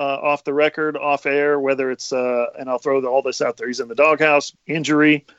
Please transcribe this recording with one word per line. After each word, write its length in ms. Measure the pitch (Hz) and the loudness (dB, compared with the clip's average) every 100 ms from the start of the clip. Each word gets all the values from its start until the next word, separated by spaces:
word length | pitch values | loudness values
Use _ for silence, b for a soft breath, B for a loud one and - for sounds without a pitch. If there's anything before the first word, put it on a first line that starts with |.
| 139 139 | -6 -2
off 220 | 147 147 | -2 -2
the 100 | 147 | -2
record, 420 | 143 151 156 151 143 | 0 0 0 -4 -2
off 300 | 147 143 143 | -2 -2 0
air, 340 | 143 147 143 | 0 2 2
whether 300 | 135 135 131 | 0 0 -2
it's, 240 | 123 - | -4 -4
uh, 320 | 131 123 123 120 139 | -2 0 -2 -2 -6
and 120 | 131 | -6
I'll 80 | 123 | -4
throw 240 | 143 135 | 0 0
the, 60 | 127 | 2
all 120 | 135 | 0
this 220 | 131 - | 0 -4
out 160 | 127 - | -4 -4
there. 80 | 117 | -8
He's 140 | 123 | -8
in 80 | 117 | -4
the 60 | |
doghouse, 600 | 117 156 151 156 147 - - - | 2 2 4 4 2 0 -12 -8
injury. 600 | 160 147 151 151 147 - | -4 0 4 4 2 -2